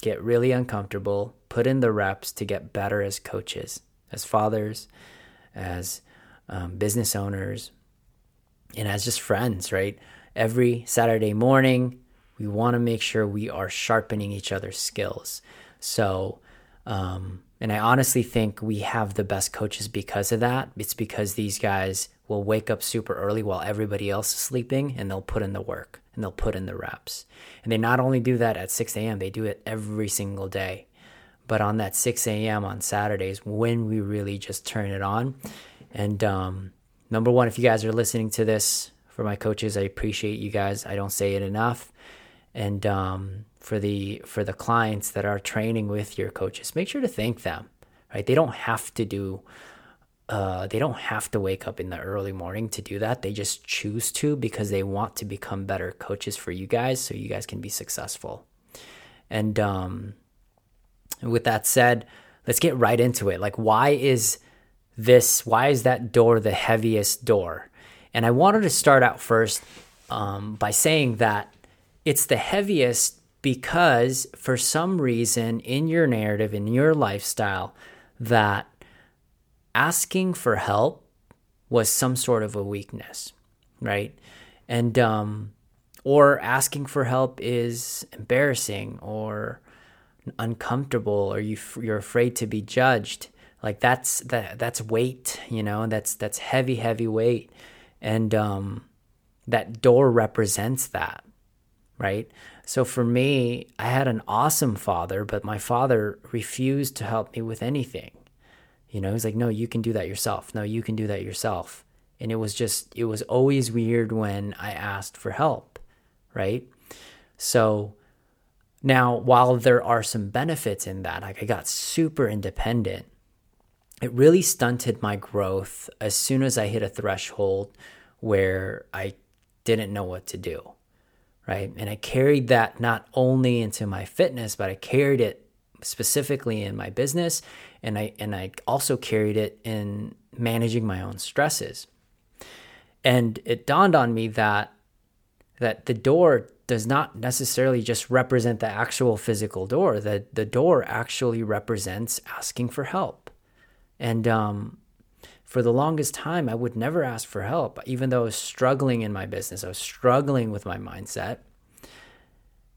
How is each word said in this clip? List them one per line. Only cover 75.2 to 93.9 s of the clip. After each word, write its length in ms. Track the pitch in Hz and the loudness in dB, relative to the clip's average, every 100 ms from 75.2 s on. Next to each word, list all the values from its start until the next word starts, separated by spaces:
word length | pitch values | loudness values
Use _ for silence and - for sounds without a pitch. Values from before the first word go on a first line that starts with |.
| 117 - 113 117 | 2 0 0 -2
in 260 | - 131 160 | -2 -2 2
your 180 | 165 156 | 4 4
narrative, 480 | 113 107 104 107 | 4 2 2 0
in 140 | 104 104 | -2 0
your 260 | 123 151 | 4 4
lifestyle, 800 | 156 113 101 - - 104 95 90 - - - - _ | 4 2 0 -4 -2 -2 -2 -6 -12 -20 -20 -20 _
that 480 | 110 117 104 101 - _ - - _ _ _ _ _ _ _ | 2 4 4 2 -4 _ -20 -20 _ _ _ _ _ _ _
asking 600 | 113 151 - - 190 185 | 0 2 2 0 0 0
for 240 | 175 123 104 | 0 0 0
help 500 | - 101 131 - _ _ _ _ _ _ _ | 0 2 2 0 _ _ _ _ _ _ _
was 180 | 123 107 | 2 2
some 300 | - 127 127 | 2 0 0
sort 260 | - 117 | 2 0
of 100 | 107 | 0
a 80 | 104 | -4
weakness, 680 | 101 101 98 110 - - - - _ _ _ _ | -6 -6 -8 -14 -14 -14 -16 -18 _ _ _ _
right? 340 | 120 101 113 - - - - _ - | -4 -2 -4 -12 -20 -20 -20 _ -4
And, 320 | 120 120 113 | 0 2 4
um, 540 | 117 107 104 107 104 - _ _ _ - | 4 2 -2 -6 -10 -16 _ _ _ -8
or 340 | 135 143 143 139 | 4 8 8 6
asking 460 | 101 131 - 143 139 | 2 0 0 -2 -4
for 180 | 147 123 | -2 0
help 340 | 127 131 127 | 2 0 -2
is 640 | 117 120 120 117 - - - | -2 0 0 -4 -8 -10 -12
embarrassing 880 | - 107 123 143 123 - 101 104 104 | -14 0 2 4 2 -2 -6 -8 -12
or 600 | - 110 110 107 107 123 _ - _ _ _ _ - - | -10 -8 -6 -6 -8 -10 _ -20 _ _ _ _ -14 -6
uncomfortable, 960 | 113 113 - 127 139 120 104 104 98 | -6 -4 -2 -2 0 -2 0 0 0
or 60 | 104 | -2
you 160 | 107 104 | -4 -6
f-, 220 | - - | -8 -8
you're 140 | 117 107 | -4 -4
afraid 400 | 104 123 123 123 | -2 2 2 0
to 100 | 110 | -4
be 160 | 107 | -4
judged. 680 | 107 - 131 120 101 - - _ - _ | -2 4 4 4 0 -10 -14 _ -20 _
Like, 160 | 107 104 | -6 0
that's, 400 | 123 | 2